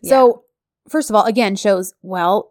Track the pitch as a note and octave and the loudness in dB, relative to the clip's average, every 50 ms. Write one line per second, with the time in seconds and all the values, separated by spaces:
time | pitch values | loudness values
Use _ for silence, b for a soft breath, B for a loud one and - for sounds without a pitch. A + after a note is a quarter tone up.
0 | B - C4+ C4 B3+ A#3+ - - _ _ _ _ _ _ _ _ _ - - D#4 | B 0 2 4 4 4 2 0 _ _ _ _ _ _ _ _ _ -6 -6 -6
1 | C#4+ - G#3+ G#3 - A#3 G#3 B3 A#3 G3 G3 F#3+ - G#3 G3 F#3 F#3 - - _ | -4 0 0 0 0 0 0 -2 -2 -2 -4 -2 0 0 0 -2 -4 -10 -14 _
2 | - F#3 F#3 F3+ E3+ F3 G3 G#3+ - _ | -14 -10 -6 -2 0 0 0 -2 -4 _